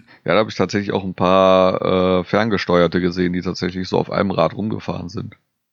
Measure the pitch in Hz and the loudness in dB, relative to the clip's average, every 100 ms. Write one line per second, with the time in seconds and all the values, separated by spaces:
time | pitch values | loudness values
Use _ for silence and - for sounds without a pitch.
0 | - _ - 92 107 - 92 104 98 101 | -16 _ 0 0 0 -2 -2 -2 -2 -4
1 | 95 - 90 95 95 92 92 - - 92 | -4 -2 2 4 6 6 4 2 0 2
2 | 92 92 87 101 113 98 - 87 85 90 | 2 0 0 0 0 -2 2 2 2 2
3 | 90 90 90 90 90 85 92 92 92 90 | -2 0 -2 -2 -4 -4 -6 -6 -2 -2
4 | 87 - 98 90 80 - 107 104 - 90 | 0 -2 0 0 0 -2 -6 -6 -8 -8
5 | 90 104 104 - _ _ _ | -8 -10 -12 -14 _ _ _